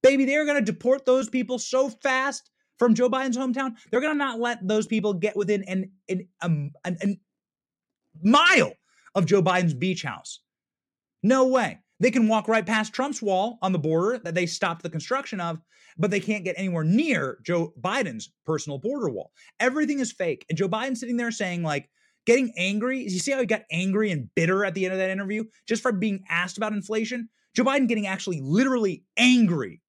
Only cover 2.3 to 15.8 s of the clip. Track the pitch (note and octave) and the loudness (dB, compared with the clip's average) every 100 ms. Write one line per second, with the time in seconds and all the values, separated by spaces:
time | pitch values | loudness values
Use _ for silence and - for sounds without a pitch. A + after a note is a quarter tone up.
2.3 | - _ _ _ _ A#3+ A3+ B3 C4 C4+ | -6 _ _ _ _ 4 4 4 2 -2
3.3 | B3 C4 B3 C4+ A#3 - A3+ D4+ D4 C#4 | -2 -2 -2 -4 -6 -4 -2 0 0 -2
4.3 | A3+ A#3+ A#3 F#3 G#3+ G#3+ A3 G#3 F#3+ G#3 | -2 -2 -2 0 0 2 0 0 0 -2
5.3 | G3 G3 G#3 F#3+ F#3+ F#3 _ - F#3 F3+ | -2 0 -2 -2 -6 -6 _ -6 -6 -6
6.3 | _ F3 D#3 C#3+ - F#3 F3 G3+ G3+ _ | _ -2 -2 -4 -10 -8 -4 -4 -4 _
7.3 | _ _ _ _ _ _ _ _ D#3+ F3+ | _ _ _ _ _ _ _ _ -2 4
8.3 | C#4 E4+ F4+ - - _ _ _ - E3+ | 6 6 6 4 -2 _ _ _ -2 4
9.3 | G3+ F3 F3+ F3 C3 F#3 F3 C#3+ G#2+ - | 4 4 4 2 0 -2 -2 -6 -10 -14
10.3 | - _ _ _ _ _ _ _ _ G3 | -18 _ _ _ _ _ _ _ _ 2
11.3 | C4 C4 C4 G3+ - _ _ A#3 B3+ A3 | 4 4 4 0 -6 _ _ 2 4 4
12.3 | A3 G#3+ A3 F3+ A3 G#3+ - C4+ - G#3 | 2 2 0 2 0 -2 -2 -4 -2 0
13.3 | F#3 G#3 A#3 F#3+ F#3 D3+ D#3+ F#3 A3+ F3 | 0 0 -2 -2 0 2 2 0 -2 -4
14.3 | E3+ E3+ - F#3+ E3+ F3 D#3+ - C4 C4+ | -2 -2 -2 -4 -4 -8 -8 -4 -4 -4
15.3 | G3 E3+ E3 _ _ | -6 -6 -6 _ _